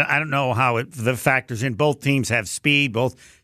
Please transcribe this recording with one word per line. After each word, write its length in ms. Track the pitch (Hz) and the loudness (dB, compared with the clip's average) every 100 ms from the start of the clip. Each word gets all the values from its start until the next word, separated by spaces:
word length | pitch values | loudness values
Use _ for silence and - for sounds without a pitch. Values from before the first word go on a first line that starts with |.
| 139 | 0
I 100 | 147 | 0
don't 100 | 156 | 0
know 240 | 139 131 | 0 0
how 240 | 117 131 117 | 2 2 2
it, 140 | 117 | -4
the 240 | 123 113 120 | -4 -4 0
factors 480 | 147 131 - 110 | 2 0 -2 -6
in. 100 | 131 107 | -4 0
Both 260 | 147 139 | 0 0
teams 280 | 139 139 113 | 0 0 0
have 180 | 117 95 | -2 -2
speed. 440 | - 151 143 143 | -4 0 2 2
Both, 220 | 110 127 - - - | 0 -2 -4 -20 -20